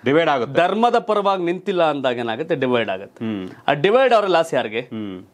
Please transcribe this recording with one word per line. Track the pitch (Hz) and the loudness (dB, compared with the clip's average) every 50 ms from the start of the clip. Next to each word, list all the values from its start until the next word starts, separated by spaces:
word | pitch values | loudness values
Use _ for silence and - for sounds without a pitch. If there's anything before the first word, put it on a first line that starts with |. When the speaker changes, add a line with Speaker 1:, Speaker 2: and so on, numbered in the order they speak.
| - | -2
Speaker 1:
ಡಿವೈಡ್ | 120 139 160 170 156 | 2 2 2 4 2
ಆಗುತ್ತೆ. | 143 135 113 131 135 165 170 | 2 0 -2 0 2 2 2
Speaker 2:
ಧರ್ಮದ | 180 190 214 226 240 233 233 | 2 2 2 2 2 2 2
ಪರವಾಗಿ | - - 214 208 196 202 196 190 175 | 0 0 -2 0 2 0 0 0 0
ನಿಂತಿಲ್ಲ | 170 175 185 180 202 196 175 165 156 | -2 -4 -4 -4 -4 0 2 2 2
ಅಂದಾಗ | 147 143 127 131 123 117 | 0 0 -2 -2 -2 -2
ಏನಾಗುತ್ತೆ? | 117 117 113 117 160 - 139 | -4 -4 -4 -4 -4 -4 -2
ಡಿವೈಡ್ | 127 131 127 123 120 113 104 | -2 0 0 0 0 0 -2
ಆಗುತ್ತೆ. | 95 95 98 - _ - 120 | -4 -8 -8 -14 _ -10 -8
Speaker 1:
ಹ್ಮ್. | 113 110 98 92 92 92 - - - | -6 -6 -6 -8 -10 -12 -8 -2 -2
Speaker 2:
ಆ | 143 | -2
ಡಿವೈಡ್ | 147 143 196 214 254 269 254 233 | 2 2 4 4 4 4 4 4
ಅವ್ರ | 214 202 | 4 2
ಲಾಸ್ | 190 175 165 165 - - | 2 2 2 2 2 0
ಯಾರಿಗೆ? | 131 117 113 107 117 | -2 -2 -2 -4 -6
Speaker 1:
ಹ್ಮ್. | 127 127 117 110 107 101 95 90 92 - | -6 -6 -8 -8 -8 -8 -10 -12 -14 -18